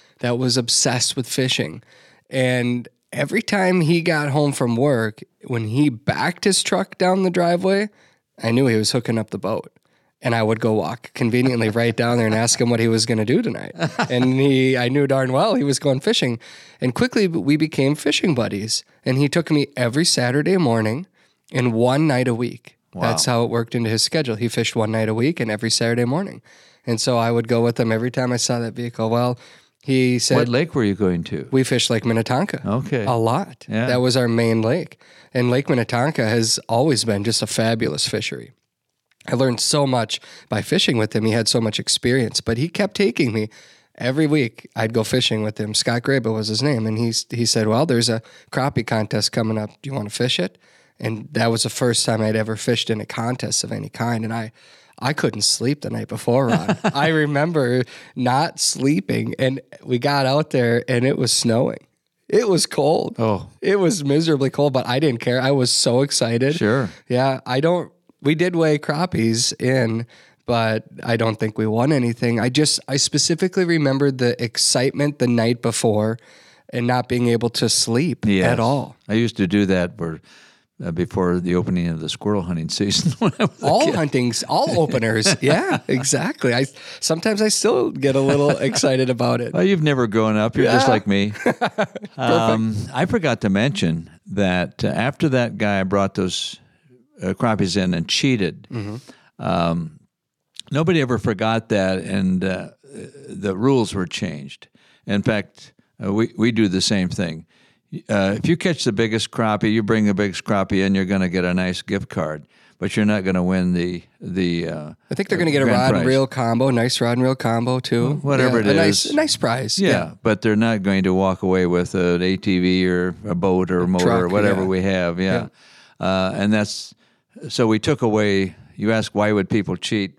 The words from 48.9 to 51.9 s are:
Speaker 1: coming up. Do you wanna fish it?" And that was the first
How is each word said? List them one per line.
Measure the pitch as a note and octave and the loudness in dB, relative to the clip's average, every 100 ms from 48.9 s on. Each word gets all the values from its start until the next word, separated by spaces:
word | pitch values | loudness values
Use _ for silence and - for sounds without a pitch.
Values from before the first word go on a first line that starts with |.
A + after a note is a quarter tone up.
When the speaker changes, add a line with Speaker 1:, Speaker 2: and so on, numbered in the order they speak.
| A2+ G#2 A2 - | -2 0 -2 -2
Speaker 1:
coming | - A2 A2 | -2 -2 -2
up. | G#2+ - | -6 -10
Do | C3+ | -10
you | |
wanna | C3+ G#2 | -8 -6
fish | - B2 - | -4 -2 0
it?" | F#3 - _ _ _ - | -4 -8 _ _ _ -10
And | A#2 G#2+ B2+ | -6 -6 -6
that | - A#2 | -2 0
was | A2+ | 0
the | A#2 | -2
first | - B2 | -2 0